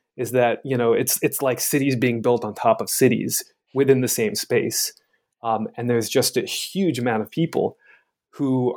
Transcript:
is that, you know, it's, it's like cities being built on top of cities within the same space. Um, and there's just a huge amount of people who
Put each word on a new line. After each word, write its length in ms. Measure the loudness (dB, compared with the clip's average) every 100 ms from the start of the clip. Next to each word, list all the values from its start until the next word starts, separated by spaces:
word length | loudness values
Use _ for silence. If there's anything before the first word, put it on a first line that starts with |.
| _ -8
is 160 | -2
that, 280 | 2 2 2
you 120 | -2 0
know, 180 | 2
it's, 280 | 2 2 0
it's 200 | -2 -2
like 180 | -2 -2
cities 360 | 0 0 2 0
being 260 | 0 0
built 220 | 2 0
on 120 | 0 -2
top 260 | 2 2
of 80 | 0
cities 540 | 2 4 2 -2 -6 -8 _ _ 0
within 260 | 4 4
the 60 | 2
same 260 | 0 -2
space. 600 | -2 -2 -2 0 -4 -6 -8 _ _ _ _
Um, 240 | -4 -2 -4 -6
and 120 | 0
there's 200 | 0 2
just 280 | 0 2 0
a 40 |
huge 560 | -4 -6 -8 -2 -2 0
amount 240 | -2 -2
of 80 | -4
people 480 | -4 -2 0 -2 -4 _ _ _ _ _
who 440 | -4 -2 0 0